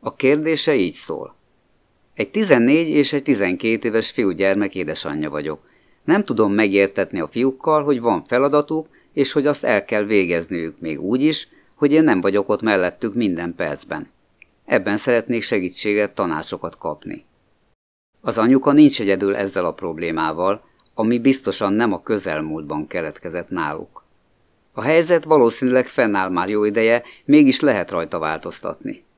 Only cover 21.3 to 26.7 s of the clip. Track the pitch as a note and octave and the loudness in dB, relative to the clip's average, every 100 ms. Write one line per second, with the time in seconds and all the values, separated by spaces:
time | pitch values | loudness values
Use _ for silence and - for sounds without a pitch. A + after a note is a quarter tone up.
21.3 | C3+ - F#2+ G2+ G#2 A#2+ F2+ - G#2+ F#2+ | 0 -2 -4 -2 0 0 -2 -2 -4 -2
22.3 | D#2 D#2 D#2 D2+ D2+ D2+ F2+ D#2 - F2+ | -6 -6 -8 -8 -8 -6 -6 -8 -10 -10
23.3 | E2+ E2 F2+ D2+ D2+ - - _ _ _ | -10 -8 -6 -4 -6 -12 -18 _ _ _
24.3 | _ _ _ _ - C3 D#3+ E3 F3 D#3 | _ _ _ _ -8 0 2 4 0 4
25.3 | D#3 A#2 A2+ C3 B2+ B2+ - A#2 G2+ F#2+ | 4 4 2 0 0 0 0 0 0 -2
26.3 | F2+ F#2 G#2 G#2 | -2 -2 0 0